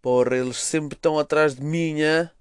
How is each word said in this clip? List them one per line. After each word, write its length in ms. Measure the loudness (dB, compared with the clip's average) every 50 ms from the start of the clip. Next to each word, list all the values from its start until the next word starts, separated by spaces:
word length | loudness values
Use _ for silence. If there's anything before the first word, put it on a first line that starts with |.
Porra, 340 | _ 2 2 2 2 2 2
eles 220 | -2 -2 -4 -6
sempre 400 | -6 -6 -4 -4 -4 -4 -4 -12
estão 220 | -2 -2 0 0 0
atrás 380 | -2 0 2 4 4 2 2
de 60 | -2
mim, 380 | -6 -4 -2 -2 -2 -2 -2 0
hã? 300 | 0 2 2 0 0 -2 _ _